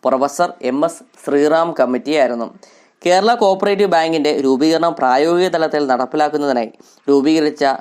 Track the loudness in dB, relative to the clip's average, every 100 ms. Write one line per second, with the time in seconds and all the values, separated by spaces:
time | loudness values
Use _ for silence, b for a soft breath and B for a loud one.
0 | 0 0 -2 0 -4 -2 -4 -2 -2 -4
1 | -20 _ -2 0 2 2 0 0 0 0
2 | -2 0 0 -2 -8 -14 b b b b
3 | 0 2 2 2 0 0 -2 0 0 2
4 | 0 0 0 0 0 2 2 2 0 0
5 | 0 2 2 0 0 0 -2 -2 0 -2
6 | -2 -2 -2 -2 -2 -2 -4 -10 b b
7 | 0 2 4 2 0 0 -2 -2